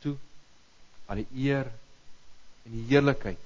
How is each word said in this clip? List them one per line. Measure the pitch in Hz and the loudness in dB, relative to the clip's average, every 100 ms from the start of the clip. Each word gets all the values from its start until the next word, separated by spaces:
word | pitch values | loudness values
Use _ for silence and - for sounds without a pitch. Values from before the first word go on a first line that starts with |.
toe | 147 139 - - - - - - - - - | -4 -4 -8 -14 -18 -20 -20 -20 -18 -14 -6
al | 101 | -4
die | 107 131 139 | -4 0 2
eer | 139 127 - - - - - - - - - 113 | 2 0 -8 -14 -18 -14 -14 -12 -14 -14 -14 -8
en | |
die | 117 113 | -4 6
heerlikheid | 139 143 135 104 92 | 8 8 4 -2 -6